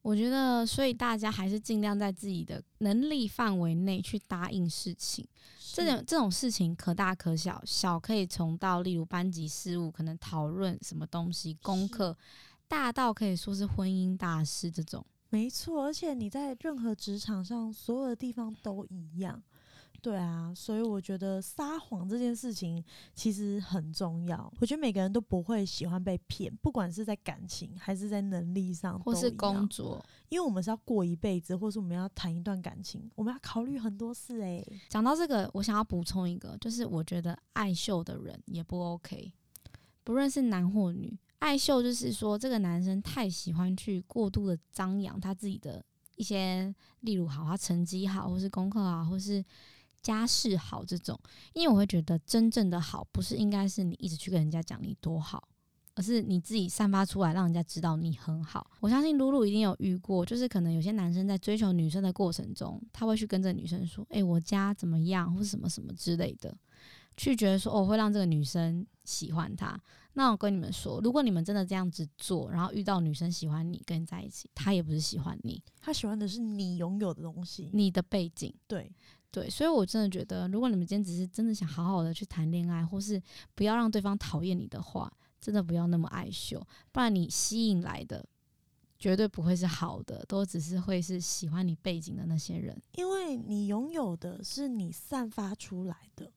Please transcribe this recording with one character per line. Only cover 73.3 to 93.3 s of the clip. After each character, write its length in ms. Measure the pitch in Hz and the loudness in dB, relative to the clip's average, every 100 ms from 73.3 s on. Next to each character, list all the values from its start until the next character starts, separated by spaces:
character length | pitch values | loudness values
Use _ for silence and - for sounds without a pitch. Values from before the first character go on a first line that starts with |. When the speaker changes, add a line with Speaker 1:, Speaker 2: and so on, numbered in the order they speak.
Speaker 1:
喜 160 | 170 160 | -2 -2
欢 200 | 151 165 | -2 -2
你， 100 | 175 | -6
跟 160 | - 165 | -4 -4
你 60 | 165 | -4
在 160 | 170 | -8
一 60 | - | -10
起， 200 | - - | -14 -14
她 180 | - - | -4 2
也 80 | 196 | 2
不 120 | 156 | 2
是 80 | 156 | 0
喜 180 | 156 - | 0 -2
欢 180 | 139 - | -4 -6
你。 180 | - - - _ | -8 -10 -12 _
Speaker 2:
她 120 | - | -6
喜 140 | 302 214 | -4 -2
欢 100 | 214 | -2
的 120 | 208 | -2
是 100 | 214 | -2
你 360 | 226 208 190 180 | -4 -2 -2 -2
拥 240 | 170 196 | -2 0
有 120 | 208 | -2
的 80 | 147 | -2
东 240 | 165 160 | -8 -8
西。 240 | 175 - 156 | -10 -10 -2
Speaker 1:
你 180 | 202 202 | 4 4
的 120 | 180 | 4
背 260 | 180 208 170 | 0 0 -2
景。 260 | - - - _ | -4 -10 -10 _
Speaker 2:
对。 260 | 196 - 190 - - _ | -6 -6 -16 -20 -20 _
Speaker 1:
对， 180 | - - | -6 -6
所 160 | - 311 | 2 4
以 20 | |
我 160 | 311 | 4
真 160 | 185 220 | 4 2
的 80 | 208 | 0
觉 160 | 185 | 0
得， 220 | - 185 180 | -4 -4 -2
如 140 | 202 | 0
果 80 | 254 | 2
你 80 | 202 | 2
们 100 | 175 | 2
今 100 | 202 | 0
天 60 | |
只 140 | 190 175 | 0 -2
是 100 | 185 | -4
真 180 | - | 0
的 80 | 226 | 0
想 160 | 214 165 | 0 -2
好 140 | 147 | 0
好 220 | 170 190 | 0 2
的 100 | 165 | 0
去 100 | 165 | -2
谈 240 | 202 - 160 | -6 -2 0
恋 180 | 170 175 | 2 0
爱， 160 | 170 165 | 0 -2
或 140 | 196 | -2
是 200 | 202 208 - - - - | -2 -4 -4 -18 -20 0
不 80 | |
要 100 | 208 | 2
让 160 | 226 233 | 4 4
对 100 | 214 | 2
方 160 | 202 202 | 0 0
讨 280 | - 151 | -2 -2
厌 120 | 175 180 | 0 0
你 80 | - | -2
的 120 | - | -8
话， 320 | - 185 - - _ _ | -8 -6 -8 -12 _ _
真 120 | - | 0
的 80 | 208 | 0
不 140 | 175 | 2
要 140 | 170 170 | 2 4
那 100 | 170 | 4
么 80 | 160 | 2
爱 200 | - - | -2 -6
秀， 340 | 170 - - - - _ | -8 -8 -8 -10 -20 _
不 80 | - | 0
然 120 | 240 | 4
你 160 | 196 170 | 4 2
吸 380 | - - 220 226 | 0 0 2 4
引 160 | 185 | 4
来 220 | 175 - | 2 -6
的 200 | - - - _ _ _ _ _ _ _ | -8 -10 -12 _ _ _ _ _ _ _
绝 200 | 196 190 | 2 4
对 100 | 214 | 4
不 160 | - | 2
会 140 | 165 180 | 2 4
是 100 | 180 | 4
好 340 | 160 165 - | 2 -2 -4
的， 200 | - - - | -8 -10 -4
都 180 | 196 196 | 0 0
只 140 | 175 | -2
是 180 | 156 180 | -2 -2
会 240 | 180 185 | 0 0
是 180 | 170 185 | 0 -2
喜 280 | 165 - 165 | -2 -2 -2
欢 180 | 160 185 | 0 0
你 80 | |
背 240 | 160 - 170 | 0 -2 -4
景 160 | 160 | -4
的 100 | - 170 | -6 0
那 120 | 160 | 0
些 180 | - 170 | 0 -6
人。 240 | - - - | -6 -8 -12
Speaker 2:
因 180 | - 359 | -4 -2
为 260 | 392 359 | 0 -2